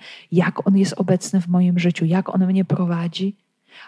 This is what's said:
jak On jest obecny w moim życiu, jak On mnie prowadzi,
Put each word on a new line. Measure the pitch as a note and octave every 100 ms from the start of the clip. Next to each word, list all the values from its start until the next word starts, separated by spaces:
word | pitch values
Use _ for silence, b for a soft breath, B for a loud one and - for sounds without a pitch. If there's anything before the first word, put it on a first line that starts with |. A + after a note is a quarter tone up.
| B B B
jak | E3+ F3 - -
On | F#3+
jest | G3 -
obecny | F#3 F#3 - G3
w | F3
moim | F3+ F3+ F3
życiu, | F3 - D#3+
jak | F3+ - F#3+
On | F#3
mnie | F#3+ F3+
prowadzi, | - F3 E3+ E3+ F3 G3 - _ _ B B